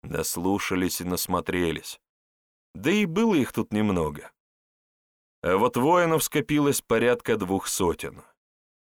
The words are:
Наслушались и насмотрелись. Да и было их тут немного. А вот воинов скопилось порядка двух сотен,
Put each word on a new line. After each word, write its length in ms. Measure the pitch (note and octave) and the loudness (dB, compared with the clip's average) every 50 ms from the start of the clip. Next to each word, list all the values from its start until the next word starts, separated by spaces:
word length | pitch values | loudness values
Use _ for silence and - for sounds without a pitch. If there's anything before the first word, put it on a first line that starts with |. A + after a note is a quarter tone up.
| - | -12
Наслушались 960 | - D2+ D#2 D#2+ - - F2 F2 F#2 G2+ G2 - - F#2+ F2+ F#2 F2 - - | -6 -4 -4 -4 -2 -4 -2 0 0 0 0 0 -2 0 0 0 0 -2 -4
и 60 | F2+ | -4
насмотрелись. 960 | F2+ F2+ E2+ - - F#2 F2 - - F2+ F2+ F2+ E2 D2+ - - - - - _ _ _ _ _ _ _ _ _ _ _ _ _ _ - | -4 -2 -4 -2 -2 -2 -2 -2 0 0 0 0 0 0 -4 -8 -12 -16 -18 _ _ _ _ _ _ _ _ _ _ _ _ _ _ -16
Да 180 | G#2 G2 D3 | -4 -2 0
и 140 | G3 G#3+ G#3 | 2 2 2
было 300 | F3 D#3+ G3+ A#3 A3+ G3 | 0 2 2 2 4 4
их 160 | D3 A#2+ - - | 2 2 2 -2
тут 200 | A#2+ G#2 - G#2+ | -4 -4 -2 0
немного. 580 | G#2+ G#2+ G#2 G2 F2 D#2 D2+ D2 C#2 - - - _ _ _ _ _ _ _ _ _ _ _ _ _ _ _ _ _ _ _ _ _ - | 0 2 2 2 0 0 -2 -4 -10 -14 -18 -20 _ _ _ _ _ _ _ _ _ _ _ _ _ _ _ _ _ _ _ _ _ 0
А 140 | E2+ F#2 | 0 2
вот 200 | G2 A2+ B2 - | 2 2 2 2
воинов 460 | B2 B2 D3+ F3 F3+ F3 E3 D#3+ D#3 - | 2 2 4 4 4 4 4 2 0 0
скопилось 580 | - - D#3 B2 - D3+ D3 C#3+ C#3+ C3+ - | -2 -2 -4 -2 0 0 2 2 2 0 -2
порядка 560 | - - A#2 A2+ A#2 A#2+ A#2+ A#2+ - - A2+ | -2 0 0 2 4 2 2 0 0 -2 -2
двух 300 | G#2 G2 F2 F#2+ F#2 - | -2 0 -2 -2 -2 -2
сотен, 560 | - - - F#2+ E2+ D#2 - - D2 - - - - _ _ _ _ _ _ _ _ _ _ | -4 -2 0 0 0 0 -2 -8 -12 -14 -16 -20 -20 _ _ _ _ _ _ _ _ _ _